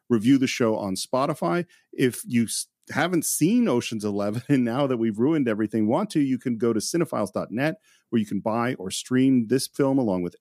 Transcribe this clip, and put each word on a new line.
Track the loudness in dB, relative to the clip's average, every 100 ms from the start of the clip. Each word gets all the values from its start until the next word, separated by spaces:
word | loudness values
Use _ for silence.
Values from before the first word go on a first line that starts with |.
| -2
review | 2 4 4
the | 2
show | 2 0 0
on | -2 -4
Spotify. | -2 -2 0 -2 0 0 -4 _ _
If | 0 0 0 -2
you | 0
s-, | 0 -4 -10 _ -8
haven't | -2 0 0
seen | -2 0 2 4 2
Ocean's | 0 -2 -4
Eleven, | -4 -2 -2 -4 0
<laughs> |
and | 0 2
now | 0 0
that | 0
we've | -2 0
ruined | 0 2 0
everything, | 0 -2 0 0
want | 0 0
to, | 0
you | 0 0
can | -2 0
go | 0
to | 0
cinephiles | -2 -2 -2 -2 -4
dot | -4 -6
net, | -2 -2 -4 _ _ _
where | -2
you | 0
can | -4
buy | -2 0 -2 -2
or | -8
stream | -8 -2 2 4 4 2
this | 0 -2
film | -2 0 2
along | 0 0
with | -4 -4